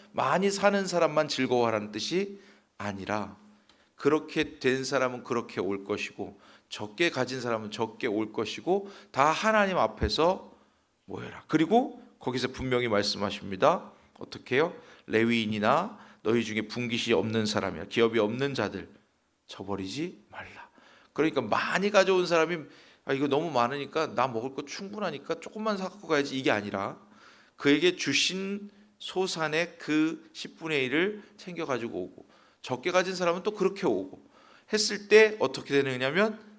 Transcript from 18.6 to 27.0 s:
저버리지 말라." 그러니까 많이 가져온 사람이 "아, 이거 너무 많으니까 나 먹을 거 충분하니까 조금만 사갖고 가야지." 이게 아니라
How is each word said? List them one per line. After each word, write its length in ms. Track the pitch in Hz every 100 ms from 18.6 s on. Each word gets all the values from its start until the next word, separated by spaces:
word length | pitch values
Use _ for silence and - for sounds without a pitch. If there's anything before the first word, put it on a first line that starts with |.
| 101 95 82 - _ _ _ _ -
저버리지 760 | - 95 95 95 127 175 214 _
말라." 400 | - - - - _ - - _
그러니까 300 | - 156 139
많이 480 | 110 110 - 175 208
가져온 360 | 208 185 185 170
사람이 320 | 170 160 170 135 - - _ -
"아, 80 |
이거 140 | 139 143
너무 220 | 143 170
많으니까 640 | 127 120 143 139 160 143
나 140 | 107 127
먹을 260 | 113 131
거 100 | 143 143
충분하니까 760 | - 196 208 185 139 - 160
조금만 380 | - 214 220 196
사갖고 300 | 185 - 165
가야지." 300 | 147 139 131
이게 140 | 143
아니라 460 | 107 101 98 110 156